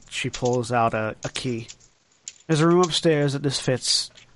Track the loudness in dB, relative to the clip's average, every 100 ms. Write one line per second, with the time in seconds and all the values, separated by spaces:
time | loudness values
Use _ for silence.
0 | -10 -8 -6 -2 0 0 0 2 2 0
1 | -4 -6 -8 -6 -6 -6 -8 -18 _ _
2 | _ _ -20 -12 -2 2 6 4 4 2
3 | 2 2 0 -2 -4 -2 -2 -2 0 -2
4 | -2 -12 -20